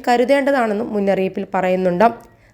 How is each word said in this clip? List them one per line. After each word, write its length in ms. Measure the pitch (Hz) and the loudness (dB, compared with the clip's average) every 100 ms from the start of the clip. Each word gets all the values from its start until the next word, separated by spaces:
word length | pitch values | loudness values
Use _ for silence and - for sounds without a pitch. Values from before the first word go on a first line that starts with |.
| 254 | 0
കരുതേണ്ടതാണെന്നും 880 | 240 247 277 277 277 226 202 240 | 0 2 2 2 0 0 -2 -4
മുന്നറിയിപ്പിൽ 540 | 208 196 190 190 190 190 | -2 0 0 -2 -4 -4
പറയുന്നുണ്ട്. 760 | 233 185 185 185 175 226 226 - _ _ | -2 0 0 0 2 2 0 -16 _ _